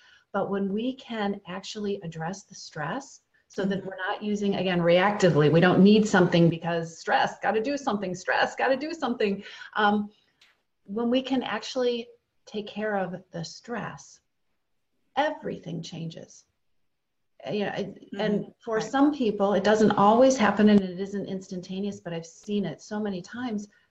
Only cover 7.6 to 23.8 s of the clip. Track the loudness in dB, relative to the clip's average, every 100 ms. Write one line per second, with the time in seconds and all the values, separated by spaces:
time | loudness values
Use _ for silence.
7.6 | -2 -4 -4 -4 -4 -6 -2 0 0 0
8.6 | 0 0 -4 -6 -6 -2 -2 -4 -10 -18
9.6 | -8 0 2 2 -2 _ _ _ _ _
10.6 | _ _ -10 -4 0 0 0 -4 -4 -6
11.6 | -6 -4 -2 -2 -8 _ _ _ -12 -10
12.6 | -10 -8 -4 -4 -4 -8 -12 -12 -12 -14
13.6 | -12 -10 -10 -14 -20 _ _ _ _ _
14.6 | _ _ _ _ _ -4 -4 -4 -10 -10
15.6 | -10 -12 -10 -12 -12 -14 -18 -20 _ _
16.6 | _ _ _ _ _ _ _ _ -8 -4
17.6 | -4 -6 -8 -12 -12 -6 -2 -2 -4 _
18.6 | -6 -4 -2 2 2 2 -2 0 0 2
19.6 | 2 4 4 6 6 6 6 4 2 4
20.6 | 6 6 2 -4 -8 -6 -6 -8 -10 -12
21.6 | -8 -6 -6 -8 -10 -10 -10 -14 -4 -4
22.6 | -4 -8 -10 -6 -6 -6 -10 -10 -6 -6
23.6 | -8 _